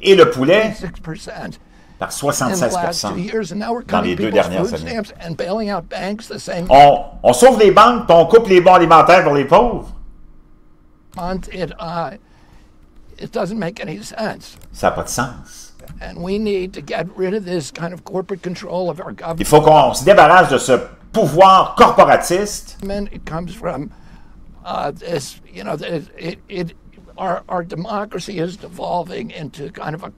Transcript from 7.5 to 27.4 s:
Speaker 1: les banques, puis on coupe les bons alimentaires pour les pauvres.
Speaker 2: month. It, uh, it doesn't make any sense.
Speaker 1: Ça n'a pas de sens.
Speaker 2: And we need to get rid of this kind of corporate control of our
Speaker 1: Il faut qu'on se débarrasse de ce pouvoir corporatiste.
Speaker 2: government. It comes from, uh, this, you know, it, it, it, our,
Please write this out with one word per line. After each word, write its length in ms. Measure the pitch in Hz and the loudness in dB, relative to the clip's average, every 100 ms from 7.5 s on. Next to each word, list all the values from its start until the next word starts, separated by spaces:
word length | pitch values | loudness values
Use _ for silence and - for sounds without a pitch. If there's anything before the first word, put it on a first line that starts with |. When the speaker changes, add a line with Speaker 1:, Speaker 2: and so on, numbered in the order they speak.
| 214 | 6
Speaker 1:
les 100 | 202 | 6
banques, 360 | 196 233 240 - | 6 6 4 4
puis 80 | 170 | 4
on 100 | 165 | 8
coupe 220 | 226 190 | 6 6
les 120 | 180 | 4
bons 140 | 180 | 6
alimentaires 500 | 180 165 160 151 180 | 6 6 6 6 4
pour 100 | 156 | 4
les 100 | 143 127 | 0 2
pauvres. 460 | 180 240 185 - - - - - - _ _ _ _ _ _ _ 185 | 2 2 -4 -10 -16 -18 -20 -20 -20 _ _ _ _ _ _ _ -10
Speaker 2:
month. 320 | 180 185 - | -8 -8 -10
It, 200 | 185 160 - | -10 -10 -10
uh, 360 | 165 170 147 214 _ _ _ _ _ _ _ - - - | -10 -8 -8 -12 _ _ _ _ _ _ _ -20 -20 -18
it 140 | - | -12
doesn't 260 | 226 180 220 | -8 -8 -6
make 220 | 170 - | -8 -10
any 220 | 196 185 | -14 -14
sense. 540 | - - 214 - - - - | -14 -10 -10 -10 -18 -20 -20
Speaker 1:
Ça 160 | - 92 | -4 -4
n'a 20 | |
pas 120 | 87 | -4
de 40 | - | -6
sens. 640 | - 127 76 - - - - - - | -6 -8 -10 -20 -20 -20 -20 -20 -18
Speaker 2:
And 180 | 175 175 | -16 -12
we 160 | 180 208 | -8 -6
need 340 | 214 196 185 | -6 -6 -8
to 60 | 180 | -12
get 280 | 143 151 170 196 | -10 -10 -10 -8
rid 180 | 185 | -6
of 100 | 214 | -6
this 260 | 180 180 135 | -6 -8 -8
kind 200 | - 170 | -12 -12
of 120 | 175 | -12
corporate 380 | - 190 180 185 | -12 -10 -10 -10
control 460 | 180 170 185 175 175 | -12 -12 -10 -8 -8
of 100 | 156 | -8
our 120 | 175 104 170 165 | -14 -12 -10 -8
Speaker 1:
Il 60 | - | 2
faut 140 | 151 | 4
qu'on 340 | 151 151 123 | 6 4 4
se 100 | - | 2
débarrasse 460 | 143 190 151 180 151 | 4 6 6 6 4
de 80 | 123 | 0
ce 140 | - 117 - - - | 0 0 -2 -18 -6
pouvoir 600 | 226 170 160 190 185 147 - | -2 2 6 6 6 4 2
corporatiste. 1000 | - - 165 120 - 180 208 - - - | 4 6 4 4 0 -4 -4 -10 -16 -14
Speaker 2:
government. 280 | 196 202 202 | -10 -10 -10
It 120 | 196 | -14
comes 280 | - 160 175 | -12 -12 -12
from, 360 | 196 175 135 147 - - - - - - - | -10 -10 -8 -12 -16 -20 -20 -20 -20 -20 -18
uh, 280 | - - 143 | -10 -8 -8
this, 480 | - - 165 131 - - | -10 -10 -10 -10 -18 -20
you 120 | 180 | -14
know, 100 | 202 | -12
it, 300 | 151 156 165 - - | -10 -8 -10 -12 -16
it, 220 | 165 220 - | -14 -14 -14
it, 280 | 190 170 - - - - - | -12 -12 -14 -20 -20 -20 -12
our, 260 | 185 180 | -8 -8